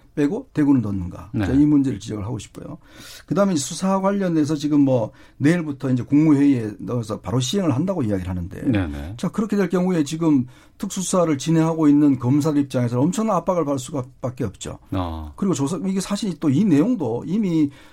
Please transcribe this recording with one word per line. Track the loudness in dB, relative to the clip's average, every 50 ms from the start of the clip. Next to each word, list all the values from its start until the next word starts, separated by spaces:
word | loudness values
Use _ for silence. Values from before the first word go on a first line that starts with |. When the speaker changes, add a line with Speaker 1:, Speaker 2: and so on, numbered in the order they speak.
| _ _ -2
Speaker 1:
빼고 | -2 0 0 0 -4 -8 -4 -2
대구는 | 2 4 4 4 4
넣는가? | 2 0 -2 -4 -6 -6 -10 -12 -12 -6 -4
Speaker 2:
네. | -2 0
Speaker 1:
자, | 2 4
이 | 4 6
문제를 | 6 4 4 2 0 -2 -6
지적을 | -8 -8 -8 -8 -6
하고 | -6 -8
싶고요. | -8 -10 -12 -16 -16 -16 -14 -16 -16 -18 -20 -20 -20 -20 -20 -20 -14 -8
그다음에 | -2 0 2 2 2 2
수사 | 0 -2 -4 -6 -4 -2 0 0 0
관련돼서 | 0 0 0 0 0 0 2 0 0 0 0
지금 | -2 -2 2 4 4
뭐 | 4 4 4 2 0 -2 -8 -14 -20 -18 _
내일부터 | 0 2 2 2 2 0 -6 -8 -6 -2 -2
이제 | -2 -2 0
국무회의에 | 2 4 4 6 6 6 6 6 4 4 2 0 -6 -8 -8
넣어서 | -8 -6 -6 -4 -4 -6 -8 -8
바로 | -6 -4 -2 -2
시행을 | -2 -2 -2 -2 0 0 0
한다고 | 0 -2 -2 -2 -2 -2
이야기를 | -2 -2 -2 -4 -4
하는데, | -6 -6 -6 -8 -10 -6 -2
Speaker 2:
네, | 0 0 0 0
네. | -2 -6 -8 -10 -12 -8
Speaker 1:
자, | -6 -6 -4
그렇게 | -2 -2 -2 0 0
될 | 0 0 0
경우에 | 0 0 0 0 0 0 -2
지금 | -2 -2 -2 2 2 2 2 2 -2 -8 -20 -20 _ _
특수수사를 | -12 -10 -8 -6 -6 -4 0 0 2 2 2 0
진행하고 | -2 0 0 2 2 2 2 2 2 4
있는 | 6 6 6 6 4 2 2
검사들 | 2 2 2 2 2 2 0 0
입장에서는 | 0 0 -2 -2 -2 0 0 0
엄청난 | 0 0 0 0 0 0 0
압박을 | 0 0 0 0 0 0
받을 | 0 -2 -4
수밖에 | -4 -6 -8 -8 -8 -8 -10 _ -8 -8 -6 -4 -6
없죠. | -6 -6 -8 -12 -14 -14 -14 _ -8
Speaker 2:
어. | -6 -4 -4 -4 -6 -8 -10 -12 -8
Speaker 1:
그리고 | -4 -2 -2 0
조사, | 0 -2 -2 -4 -4 -4
이게 | -4 -4 -4
사실 | -4 -4 -6 -4 -4 -6 -6 -2
또 | 0 0
이 | 2 2 4
내용도 | 4 4 4 4 2 0 -2 -2 -4 -4 -4 -4
이미 | -2 -2 0 0 0 2 2 0 0 -2 -8 -20 -20